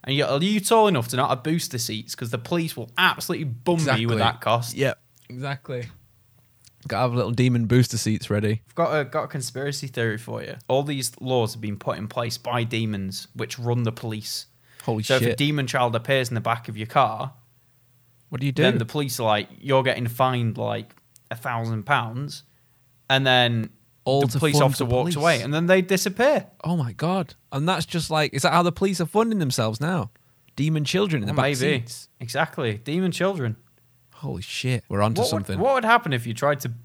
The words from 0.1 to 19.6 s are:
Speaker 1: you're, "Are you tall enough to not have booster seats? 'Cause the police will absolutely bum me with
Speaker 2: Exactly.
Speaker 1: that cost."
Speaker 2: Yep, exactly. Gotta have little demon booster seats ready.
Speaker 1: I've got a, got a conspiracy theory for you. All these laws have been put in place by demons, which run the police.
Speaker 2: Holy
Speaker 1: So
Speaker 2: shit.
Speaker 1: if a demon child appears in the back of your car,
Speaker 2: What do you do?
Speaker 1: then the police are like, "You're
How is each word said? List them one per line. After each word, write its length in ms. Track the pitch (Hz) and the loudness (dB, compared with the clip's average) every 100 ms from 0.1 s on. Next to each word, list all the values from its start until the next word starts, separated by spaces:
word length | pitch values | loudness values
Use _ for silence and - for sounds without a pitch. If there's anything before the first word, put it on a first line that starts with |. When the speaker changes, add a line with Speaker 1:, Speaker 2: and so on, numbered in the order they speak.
| 139 | 0
Speaker 1:
you're, 120 | 143 | 2
"Are 140 | 139 | 2
you 180 | 185 214 | 2 0
tall 280 | 202 226 214 | 4 6 6
enough 200 | 160 117 | 4 0
to 80 | 127 | 0
not 120 | 135 | 0
have 140 | 127 | 0
booster 340 | 151 165 - 123 | 0 -2 -2 -6
seats? 380 | 117 110 117 - | -6 -6 -8 -10
'Cause 140 | 117 | -6
the 80 | 117 | -6
police 360 | 117 175 165 - | -2 -2 -2 -6
will 120 | 113 - | -8 2
absolutely 480 | 180 - - 156 147 | 2 2 -4 -4 -4
bum 300 | 117 - 170 | -4 0 2
me 280 | 147 127 117 | 2 2 2
with 80 | 110 | 2
Speaker 2:
Exactly. 20 | |
Speaker 1:
that 240 | 113 - | 2 0
cost." 340 | - 120 117 - | 0 0 0 -2
Speaker 2:
Yep, 240 | 131 - _ _ _ | -2 -2 _ _ _
exactly. 560 | 127 139 139 - 127 117 - _ _ _ _ _ _ - _ - | -12 -8 -10 -8 -10 -10 -16 _ _ _ _ _ _ -20 _ -6
Gotta 140 | 101 | -2
have 120 | 127 | 0
little 180 | 120 104 | 0 0
demon 360 | 120 127 120 110 | 2 2 2 4
booster 300 | 123 123 113 | 4 4 0
seats 320 | 120 110 - | -2 -2 0
ready. 320 | - 104 110 _ | 0 0 -2 _
Speaker 1:
I've 60 | - | -2
got 240 | 165 151 | 0 0
a, 40 | 131 | 0
got 180 | 156 120 | -4 -4
a 20 | |
conspiracy 580 | 143 127 - 143 143 135 | -6 -8 -6 -6 -6 -8
theory 320 | 120 117 110 | -2 -2 -2
for 240 | 117 113 | -6 -10
you. 140 | - - - | -10 -12 0
All 140 | 131 | 0
these 300 | 143 143 123 - | 0 -4 -6 -6
laws 340 | 127 127 110 | 0 2 2
have 80 | 117 | -2
been 160 | 107 101 | -6 -6
put 220 | - 85 | -4 -6
in 80 | 107 | -6
place 320 | - 117 - | -4 -6 -6
by 240 | - 120 | -4 -2
demons, 640 | 117 113 110 101 95 95 - - | 0 -2 -2 -4 -6 -10 -14 -10
which 240 | 110 - | -10 -6
run 240 | 120 120 | -2 0
the 80 | 117 | -2
police. 560 | 113 117 107 104 - - _ _ _ - | -4 -10 -10 -8 -12 -12 _ _ _ -4
Speaker 2:
Holy 180 | 110 | -4
Speaker 1:
So 160 | 110 131 | 2 2
Speaker 2:
shit. 80 | 117 | 2
Speaker 1:
if 60 | |
a 20 | 113 | 2
demon 320 | 143 147 127 | 0 0 -2
child 280 | 135 123 113 | 0 2 0
appears 340 | 117 135 123 | 0 0 2
in 60 | 117 | -2
the 60 | |
back 280 | 107 117 - | -2 -4 -6
of 80 | 107 | -10
your 100 | 110 | 0
car, 460 | 143 120 110 131 - _ _ _ _ _ _ _ _ _ | 2 2 0 -8 -10 _ _ _ _ _ _ _ _ _
Speaker 2:
What 100 | 131 | -4
do 80 | 139 | -2
you 60 | |
do? 80 | 131 | 4
Speaker 1:
then 140 | - - | 4 4
the 80 | 113 | -2
police 340 | 151 143 123 | -4 -4 0
are 80 | 113 | 2
like, 220 | 107 - | 2 0
"You're 240 | - | -10